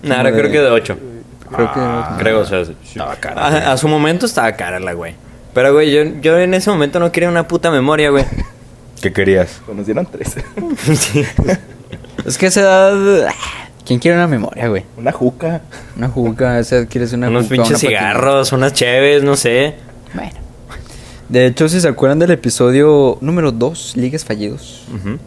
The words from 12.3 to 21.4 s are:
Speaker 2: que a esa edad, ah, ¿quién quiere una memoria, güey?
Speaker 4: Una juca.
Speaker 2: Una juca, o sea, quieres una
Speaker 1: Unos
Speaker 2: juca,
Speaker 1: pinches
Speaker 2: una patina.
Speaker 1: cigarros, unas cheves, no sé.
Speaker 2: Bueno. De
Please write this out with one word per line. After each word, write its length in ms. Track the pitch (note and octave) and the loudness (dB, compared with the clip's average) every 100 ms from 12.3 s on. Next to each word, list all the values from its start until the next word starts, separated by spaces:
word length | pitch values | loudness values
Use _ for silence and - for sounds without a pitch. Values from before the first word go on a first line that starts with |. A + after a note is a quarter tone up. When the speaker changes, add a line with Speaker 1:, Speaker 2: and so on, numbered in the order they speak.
| - | -2
Speaker 2:
que 80 | F#3+ | 0
a 20 | |
esa 120 | G3+ | 4
edad, 680 | G3 F#3+ F#3+ G3+ G3 F#3+ G2 | 4 6 6 4 4 4 2
ah, 40 | - - - - - | -4 -10 -14 -18 -20
¿quién 140 | - B2 | -2 0
quiere 180 | E3 E3+ | 2 2
una 120 | F3 | 2
memoria, 400 | C3 G2+ - A#2+ | 0 -4 -4 -2
güey? 160 | G2 F2+ - | -2 -6 -6
Speaker 4:
Una 140 | A#2+ | -6
juca. 480 | - B2 B2+ E3 E3 - - - - | 0 -2 -2 -6 -6 -10 -20 -18 -6
Speaker 2:
Una 120 | B2 | -4
juca, 480 | A#2+ A#2 A2+ B2+ A#2+ | -2 -2 0 0 0
o 60 | |
sea, 220 | A2+ B2 A#2 | 0 0 0
quieres 260 | B2+ A#2+ | -4 -4
una 160 | A#2+ B2 | -2 0
Speaker 1:
Unos 160 | A#2+ | 0
Speaker 2:
juca, 100 | A2 B2+ | 0 0
Speaker 1:
pinches 140 | A2+ | 2
Speaker 2:
una 80 | A2+ | 2
patina. 180 | C#3+ G#2 | 2 0
Speaker 1:
cigarros, 520 | F#2+ A2 C3 C#3 C3 | 0 0 2 2 2
unas 200 | C3 C3+ | 0 0
cheves, 500 | C#3 B2 B2 C#3+ D3 | 0 2 4 4 4
no 120 | C#3 C3+ | 4 2
sé. 380 | A#2+ A#2+ D3 D3+ - - - | 2 2 0 -4 -18 -20 -14
Speaker 2:
Bueno. 180 | - - - - - - - - - - - - | -12 -12 -14 -18 -20 -18 -18 -18 -20 -20 -20 -2
De 160 | B2 | 2